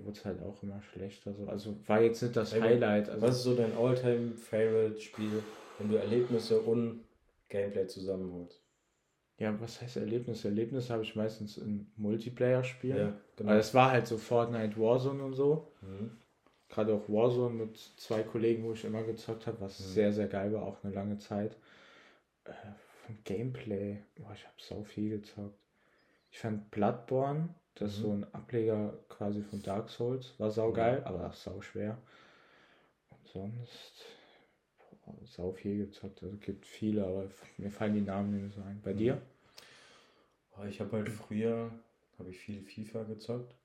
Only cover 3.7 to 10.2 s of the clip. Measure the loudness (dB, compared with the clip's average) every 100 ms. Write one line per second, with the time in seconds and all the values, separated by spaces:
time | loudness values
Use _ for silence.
3.7 | 4 4 4 4 2 0 -6 -2 2 4
4.7 | 6 4 0 -10 -4 -2 -2 -4 -12 -16
5.7 | -6 2 2 4 2 4 2 4 4 6
6.7 | 4 2 -4 -12 _ _ _ _ -2 0
7.7 | 0 -2 -4 -4 -2 -4 -6 -10 -16 _
8.7 | _ _ _ _ _ _ _ -2 -2 -6
9.7 | -10 -8 -6 -2 -2